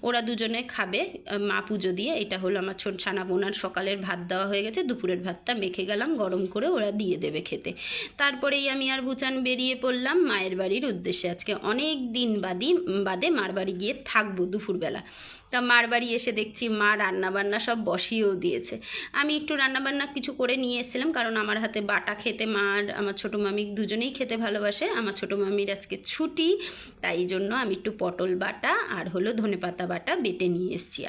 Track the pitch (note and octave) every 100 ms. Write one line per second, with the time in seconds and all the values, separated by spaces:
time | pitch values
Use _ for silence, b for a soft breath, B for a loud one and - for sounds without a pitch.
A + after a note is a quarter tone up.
0 | A#3 A#3+ A3+ A#3 A3 A3+ B3 - G3 G3
1 | F#4 - - G3+ G3+ G3 G3 G#3+ F#3 F3+
2 | A3 D#4+ G#3 F#3+ F#3 G3 F#3+ F#3+ - G3
3 | - F#3+ F#3 F#3 G3 G3+ F#3+ - F#3+ G3+
4 | F#3+ F3 F3 F#3 G3 G3+ G#3 A3 D4+ B3
5 | F3+ F3+ F3+ F3+ - A#3+ F#3+ F3+ F#3 G#3
6 | C4 D4+ G3 F#3 F#3 G#3 C4+ E4+ G#3 G#3
7 | G3+ E3+ D#3+ D#3 - - - - B B
8 | B - C#4+ C4 C#4+ C#4 C#4 C4+ C4 C4
9 | B3+ C4 C4 C4 B3+ B3+ B3+ B3+ B3+ B3+
10 | B3+ E4 D#4 G#3 F#3+ F#3 F#3+ G3+ C#4 F#3+
11 | F3+ F3+ F3 F3 - G#3 - A3+ D4+ D4+
12 | B3 A3+ A#3+ G#3+ F#3 F3+ B3+ F4 F4+ F#3+
13 | G3 F#3 B3 D#4 F#3+ F#3+ F#3+ F3+ G#3 C4+
14 | - A3+ G#3 F#3+ F3+ G3+ G#3 F3+ D#3+ -
15 | - B B B B B3 B3 A#3+ A#3 A#3+
16 | A#3+ A#3 B3 G#3+ G#3+ - A#3+ G#3+ G#3 G#3
17 | G3+ F#3+ F#3+ G3 G3+ G#3 A3 A#3 G#3+ F3+
18 | - A3+ G#3 F#3 F3 - - A3 B B
19 | B - D4+ D4+ D4+ D4+ C4+ C4+ C4+ C#4+
20 | C#4+ C#4 C4+ C#4 B3 C4 B3+ B3 A#3+ B3+
21 | C#4+ C#4 A#3 A3 G#3 G#3+ A3 G#3+ G3+ G3+
22 | - G#3 B3 G#3+ A3 G#3 G3+ G3+ G3+ -
23 | G3+ G3+ G#3+ G#3 G3+ G3+ G#3 G3+ G#3+ G#3+
24 | B3 C4+ B3+ A#3 A3+ G#3 G#3 G#3 F4+ F4+
25 | A3 G3 G3 G3+ G3 G3+ G3 G3 - F#3+
26 | - - D#4 D4 E4 G4+ B B B B
27 | - E3+ F3+ F#3 G3 A#3+ A#3 F3+ G#3+ G#3+
28 | F3+ F3+ F#3 F3+ G3 - B3 G4 - F3
29 | E3+ F3 G3+ A#3 G#3+ F#3+ F3+ F3 F3 F3
30 | - F4+ A#3 F3+ F3+ F3 F3+ F3 - -